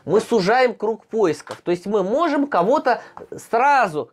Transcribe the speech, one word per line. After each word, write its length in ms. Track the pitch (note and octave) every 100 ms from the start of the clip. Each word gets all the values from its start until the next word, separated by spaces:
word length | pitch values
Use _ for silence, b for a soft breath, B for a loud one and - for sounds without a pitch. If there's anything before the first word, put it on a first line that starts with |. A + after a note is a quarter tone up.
мы 160 | - G3
сужаем 540 | - A3+ F3+ B3+ B3
круг 320 | F#3+ G#3+ G#3+ _
поисков. 540 | A3 F3+ - - -
То 100 | -
есть 120 | F3
мы 200 | G3 G#3
можем 420 | F#3 C4+ E4+ C#4+ C#4
кого-то 540 | F3+ F#3 D4+ C#4 A3 B B - - -
сразу, 580 | A#3 C#4 C#4 G3+ D3+ A#2+